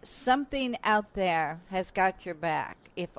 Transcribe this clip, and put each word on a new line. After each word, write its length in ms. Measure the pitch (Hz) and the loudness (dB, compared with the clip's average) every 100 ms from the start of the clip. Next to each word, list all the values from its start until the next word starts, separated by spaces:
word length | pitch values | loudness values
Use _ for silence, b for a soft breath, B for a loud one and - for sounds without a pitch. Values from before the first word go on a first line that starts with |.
something 760 | - - 247 269 277 277 254 233 | -14 -4 0 2 0 -4 -4 -2
out 300 | 208 214 208 | 2 2 2
there 460 | 202 185 165 151 165 - | -2 0 2 0 -4 -6
has 220 | 190 180 | -4 -2
got 340 | - 190 185 | 2 2 0
your 100 | 180 | -8
back 420 | 156 165 147 - - - | -4 -2 -2 -4 -10 -12
if 140 | - 175 | -8 -8